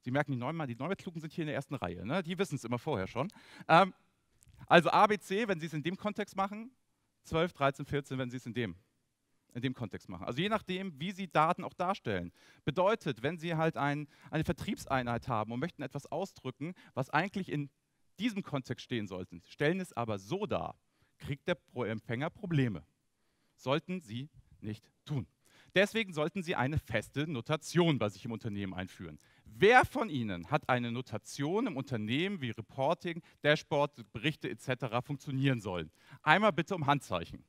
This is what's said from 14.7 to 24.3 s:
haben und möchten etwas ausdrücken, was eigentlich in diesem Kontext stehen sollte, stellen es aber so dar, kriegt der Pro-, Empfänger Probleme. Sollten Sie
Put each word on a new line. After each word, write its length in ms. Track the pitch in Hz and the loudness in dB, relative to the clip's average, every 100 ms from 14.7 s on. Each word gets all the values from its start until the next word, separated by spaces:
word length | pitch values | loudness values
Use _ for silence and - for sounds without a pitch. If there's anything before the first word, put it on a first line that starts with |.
| 254 - 131 120 117 - | -6 0 0 0 -2 -2
haben 240 | 113 107 | -2 -2
und 80 | 120 | -4
möchten 200 | 170 - | -6 -6
etwas 240 | 139 143 - | -8 -8 -6
ausdrücken, 640 | 151 196 - 131 - 156 185 - | -6 -6 -8 -10 -8 -10 -10 -10
was 160 | - 131 | -6 0
eigentlich 400 | 147 196 202 185 | 0 0 -4 -4
in 200 | 147 143 _ _ _ _ - | -4 -6 _ _ _ _ -4
diesem 240 | 233 202 | -2 -2
Kontext 400 | - 143 - 135 | -4 -6 -4 -8
stehen 240 | - 113 104 | -4 -4 -4
sollte, 320 | 92 90 87 _ | -6 -8 -12 _
stellen 340 | - 147 185 | 0 2 2
es 140 | 180 | -4
aber 260 | - 117 101 | -4 -2 -4
so 260 | 95 180 196 | -4 -4 -2
dar, 300 | 98 82 - _ _ _ _ | -2 -2 -10 _ _ _ _
kriegt 300 | - 143 - | -8 -6 -2
der 80 | 175 | -4
Pro-, 280 | _ 127 | _ -4
Empfänger 460 | 107 107 - 117 156 | -4 -4 -4 -4 -4
Probleme. 560 | - 190 156 127 85 - _ _ _ _ _ _ _ | -6 0 2 2 0 -10 _ _ _ _ _ _ _
Sollten 460 | 127 147 - 185 | -2 -2 -2 -10
Sie 280 | 151 117 143 | -8 -10 -10